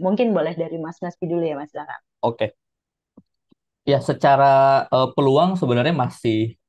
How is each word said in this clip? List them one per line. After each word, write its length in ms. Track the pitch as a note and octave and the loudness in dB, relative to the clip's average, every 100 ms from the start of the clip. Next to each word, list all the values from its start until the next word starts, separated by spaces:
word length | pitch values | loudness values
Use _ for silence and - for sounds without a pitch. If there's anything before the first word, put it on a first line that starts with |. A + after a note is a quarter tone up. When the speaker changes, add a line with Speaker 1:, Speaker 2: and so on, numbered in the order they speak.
Speaker 1:
Mungkin 320 | F#3 G3+ A#3 | -4 0 0
boleh 240 | F#3 D#3 E3 | 0 -2 -4
dari 220 | D#3+ E3 | -8 -8
Mas 160 | D#3+ - | -10 -10
Nasmi 260 | F3 - E3+ | -12 -10 -6
dulu 140 | E3+ E3 | -4 -4
ya 80 | C#3+ | -6
Mas, 100 | D3+ | -12
silakan. 320 | - D3 B2+ _ _ A#2 | -14 -14 -16 _ _ -6
Speaker 2:
Oke. 320 | A#2 - - _ _ _ _ _ - _ _ _ _ _ _ | -4 -6 -8 _ _ _ _ _ -20 _ _ _ _ _ _
Ya, 160 | - C3+ | -2 -2
secara, 840 | - C3+ C#3+ C#3 C#3 C3+ C3+ C3+ - | -2 0 2 4 6 6 4 2 2
eh, 200 | C3 B2+ - | 0 0 0
peluang 440 | C#3 C#3 F3+ F#3 | 2 2 2 0
sebenarnya 320 | C3+ A#2+ C3+ | -2 0 0
masih 680 | E3 B2 - A#2 A2 A2+ - | -2 -4 -4 -2 -2 -4 -8